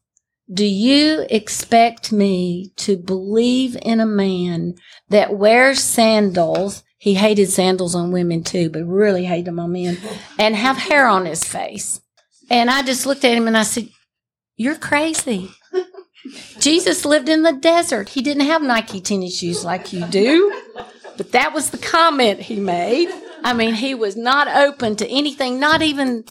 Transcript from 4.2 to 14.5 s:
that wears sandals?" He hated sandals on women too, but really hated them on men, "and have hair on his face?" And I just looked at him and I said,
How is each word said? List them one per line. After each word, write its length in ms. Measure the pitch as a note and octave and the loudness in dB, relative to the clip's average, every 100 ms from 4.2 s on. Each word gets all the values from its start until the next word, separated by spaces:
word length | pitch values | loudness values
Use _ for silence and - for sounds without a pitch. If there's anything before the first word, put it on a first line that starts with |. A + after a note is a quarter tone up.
| G3 F#3 F3+ E3+ E3+ F3 _ - _ | 0 0 -2 -2 -6 -8 _ -20 _
that 280 | G#3 - G3 | 2 2 2
wears 460 | G#3 A#3+ C4 C4 | 4 6 4 2
sandals?" 1000 | - - A3 G#3+ G3+ F3+ D#3+ E3 G3 - _ _ | -2 2 4 4 2 2 0 0 -4 -8 _ _
He 180 | G#3 F#3+ | 0 2
hated 340 | G#3+ G#3 F#3+ | 4 4 2
sandals 440 | - F#3 F#3 F3+ | 2 2 0 -2
on 200 | F3 F3 | -2 -2
women 280 | F3+ F3 E3 | 0 0 -2
too, 280 | E3 F#3 D#3+ | -4 -2 -2
but 160 | D#3 E3+ | -4 -2
really 400 | F#3+ G#3 F3+ F3+ | 2 2 2 -2
hated 220 | E3+ F3 | -4 -4
them 120 | E3+ | -6
on 140 | E3+ | -6
men, 240 | F3+ F3+ F3+ G#3+ - - - | -4 -4 -6 -10 -14 -10 0
"and 160 | G#3+ G#3 | 0 2
have 220 | B3+ B3+ | 0 -2
hair 300 | - D4 B3+ | 2 4 4
on 180 | F#3+ F3 | 4 0
his 180 | D#3+ | -6
face?" 560 | - - E2 - - - _ _ _ _ _ | -8 -8 -10 -10 -10 -10 _ _ _ _ _
And 200 | A#3+ A#3+ | 2 2
I 140 | C4+ | 0
just 220 | C4 B3+ C4+ | -2 -2 -2
looked 200 | C4+ B3 | 0 2
at 100 | A#3 | 2
him 120 | A3+ | 2
and 100 | A3+ | 2
I 60 | |
said, 260 | G#3+ B3 G#3+ _ _ _ _ _ _ | 0 -4 -8 _ _ _ _ _ _